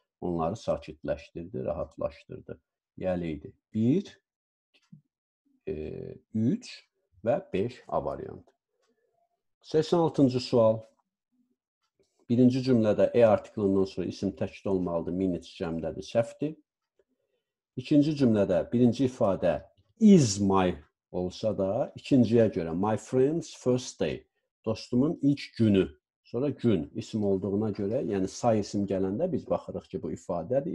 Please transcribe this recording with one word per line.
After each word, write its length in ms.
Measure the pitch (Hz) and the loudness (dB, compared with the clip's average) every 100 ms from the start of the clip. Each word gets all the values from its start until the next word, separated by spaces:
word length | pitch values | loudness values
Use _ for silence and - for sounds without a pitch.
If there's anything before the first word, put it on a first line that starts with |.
| _ _ | _ _
onları 340 | 90 85 80 - | -6 -2 -4 -4
sakitləşdirdi, 1080 | - 73 - 76 73 71 - 85 85 64 64 | -6 -6 -8 -12 -8 -8 -10 -14 -12 -8 -6
rahatlaşdırdı. 880 | 73 - - 78 - - - - - _ _ _ - | -6 -10 -8 -10 -10 -18 -18 -16 -20 _ _ _ -8
Yəli 280 | 95 90 85 76 | -4 -4 -4 -8
idi. 160 | - - _ 107 | -14 -20 _ -2
Bir, 320 | 117 180 - - _ _ _ _ _ _ _ 147 _ _ _ _ _ _ - | 2 0 -2 -14 _ _ _ _ _ _ _ -20 _ _ _ _ _ _ -12
e, 60 | 78 78 87 - - _ | -10 -10 -12 -14 -16 _
üç 380 | 110 117 226 - - _ _ _ _ 110 | -2 -2 -2 -6 -20 _ _ _ _ -4
və 140 | 120 - | -4 -4
beş 300 | 92 120 - - | -4 -4 -8 -8
A 120 | 80 69 | -6 -4
variantı. 480 | 69 67 - - _ _ _ _ _ _ _ _ _ _ _ - | -8 -12 -16 -20 _ _ _ _ _ _ _ _ _ _ _ -2
Səksən 320 | 156 156 175 | 0 2 2
altıncı 400 | 160 - 135 123 | 2 4 2 2
sual. 400 | - 123 110 113 - _ _ _ _ _ _ _ _ _ _ _ _ _ - | 0 4 4 2 -6 _ _ _ _ _ _ _ _ _ _ _ _ _ -2
Birinci 340 | 120 127 127 | 4 4 4
cümlədə 480 | 127 120 107 101 95 | 2 2 4 2 2
E 120 | 117 113 | 4 4
artiklından 560 | 98 - - 98 98 | 4 0 -2 0 2
sonra 240 | 95 - 95 | 0 -4 -8
isim 240 | - 98 | -6 -6
təkdə 400 | - 98 - 104 | -4 -8 -6 -4
olmalıdır, 400 | 95 87 85 82 | -2 -2 -4 -4
minutes 400 | 90 95 85 - - | -2 -2 -2 -8 -10
cəmdədir, 480 | 85 82 80 78 - | -8 -6 -8 -8 -4
səhvdir. 480 | 117 117 - 147 160 _ _ _ _ _ _ _ _ _ _ _ - | -2 -2 -4 -8 -8 _ _ _ _ _ _ _ _ _ _ _ -14
İkinci 400 | - 151 147 143 | 2 4 4 2
cümlədə 400 | 127 107 92 85 - | 4 4 2 0 0
birinci 400 | 117 123 110 127 | 2 2 2 -2
ifadə 460 | - 107 92 90 73 - _ _ - | 0 -2 0 0 -2 -6 _ _ 4
is 380 | 214 190 117 98 | 8 8 8 2
my 380 | 98 95 92 78 - _ _ | 2 2 2 -2 -10 _ _
olsa 380 | 90 90 - 110 95 | -6 -6 -4 -4 -2
da, 340 | 95 113 151 - | -2 -4 -6 -10
ikinciyə 460 | - 135 107 117 107 95 | 2 4 6 4 4 0
görə 160 | 80 | -4
my 240 | 85 107 107 | -2 -2 -2
friend's 540 | - 131 135 165 - - | -2 0 0 0 -8 -6
first 400 | 131 123 - - | -2 -2 -4 -6
day, 220 | 80 62 - _ _ _ 110 | -6 -6 -12 _ _ _ -8
dostumun 520 | 104 - 120 147 - | -8 -2 0 0 0
ilk 220 | 143 143 - - | 0 0 -4 0
günü. 320 | 110 95 80 - _ _ | 4 4 2 -4 _ _
Sonra 260 | _ 117 147 | _ -4 -4
gün 360 | 127 117 151 143 - | 0 0 0 -2 -10
isim 280 | - 110 | -8 -4
olduğuna 500 | 101 95 101 101 110 98 | 0 0 -2 -2 -2 -4
görə, 240 | 101 127 156 | -4 -4 -2
yəni 240 | 98 92 | -2 -4
say 300 | - 120 110 | -2 2 2
isim 220 | 101 101 95 | 0 -4 -2
gələndə 400 | 95 95 107 180 | -2 -2 -2 -4
biz 120 | 113 - | -4 -4
baxırıq 400 | 87 - 85 - | -6 -6 -12 -10
ki, 100 | 92 | -10
bu 100 | 85 80 | -8 -10
ifadədir. 560 | - 87 85 139 156 | -8 -8 -4 -4 -4